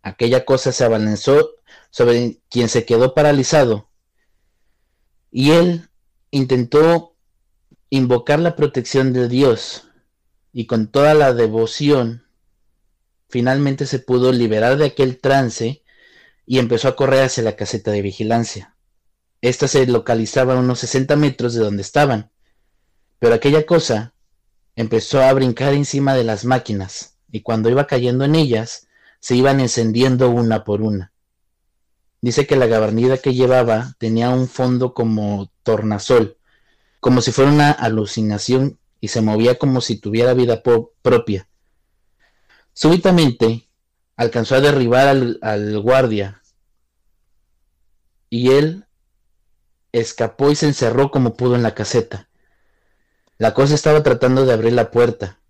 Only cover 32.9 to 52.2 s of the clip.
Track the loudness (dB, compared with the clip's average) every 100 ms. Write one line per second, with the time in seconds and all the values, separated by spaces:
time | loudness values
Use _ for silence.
32.9 | 0 0 0 -2 0 2 2 2 -2 -4
33.9 | -8 -4 -2 0 0 -2 -4 -2 0 -2
34.9 | -4 -2 -2 -2 -6 -10 _ -4 -2 -2
35.9 | -6 2 2 2 _ _ _ _ _ _
36.9 | _ 0 0 0 2 4 4 2 0 -2
37.9 | -2 -4 -4 -4 -4 -2 0 -2 -6 _
38.9 | _ -8 -2 0 2 2 2 0 0 -2
39.9 | -8 -4 0 2 2 2 0 2 0 0
40.9 | _ 0 0 0 -8 -10 _ _ _ _
41.9 | _ _ _ _ _ _ _ _ -2 0
42.9 | 2 2 2 2 2 -2 -2 _ _ _
43.9 | _ _ -6 -4 -2 0 2 2 2 2
44.9 | 4 4 2 0 -4 -6 -4 -4 -2 2
45.9 | 2 2 -2 -6 -10 _ _ _ _ _
46.9 | _ _ _ _ _ _ _ _ _ _
47.9 | _ _ _ _ -2 2 2 0 -6 _
48.9 | _ _ _ _ _ _ _ _ _ _
49.9 | -4 -4 -6 -6 0 0 2 -2 0 -2
50.9 | 0 0 0 -2 0 -2 0 -2 -4 -4
51.9 | -4 -4 -14